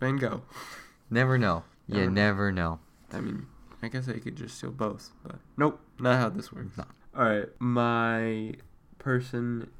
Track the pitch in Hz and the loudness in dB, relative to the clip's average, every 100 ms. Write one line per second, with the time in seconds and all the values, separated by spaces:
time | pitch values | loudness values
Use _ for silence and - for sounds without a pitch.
0 | 131 135 120 - - - - - - _ | -2 0 -2 -4 -10 -16 -16 -16 -20 _
1 | - 117 131 131 107 85 - _ - 101 | -2 2 4 4 4 2 -2 _ -2 2
2 | 92 95 104 98 101 92 85 82 - - | 4 4 4 4 2 2 0 -2 -8 -20
3 | - - - 104 - - - - 113 131 | -12 -8 -6 -6 -10 -18 -20 -12 -8 -4
4 | 127 113 - - 117 - 127 131 107 104 | -4 -6 -8 -10 -12 -10 -8 -4 -4 -4
5 | - - - - - - 147 147 - - | -12 -18 -16 -16 -8 0 0 0 -10 -2
6 | 123 127 117 - - 127 - - - - | 2 4 2 -2 -10 -12 -12 -12 -14 -16
7 | - - 117 104 - - 123 120 117 117 | -8 2 4 4 0 -4 0 2 2 2
8 | 113 113 113 110 110 - - - - - | 2 0 0 -2 -6 -10 -16 -20 -20 -8
9 | 139 127 127 120 120 120 - | -2 0 0 -4 -2 -4 -8